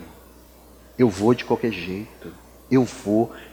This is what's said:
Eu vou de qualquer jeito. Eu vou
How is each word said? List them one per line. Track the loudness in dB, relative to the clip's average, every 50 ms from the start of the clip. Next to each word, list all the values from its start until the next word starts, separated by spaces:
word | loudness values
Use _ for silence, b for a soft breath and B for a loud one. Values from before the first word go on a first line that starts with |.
| -20 -20 -20 -20 -20 -20 -20 -20 -20 -20 -20 -20 -20 -20 -20 -20 -20 -18 0 2
Eu | 2 2
vou | 2 2 2 2
de | 2 2 0
qualquer | -2 -2 -2 -2 -4
jeito. | -4 -4 -8 -8 -8 -8 -10 -12 -16 -18 -18 -18 -18 -18 -20 -20 -20 -20 -4 2
Eu | 2 2
vou | 2 2 -4 -8 -2 0 2 2 2 0 B B B B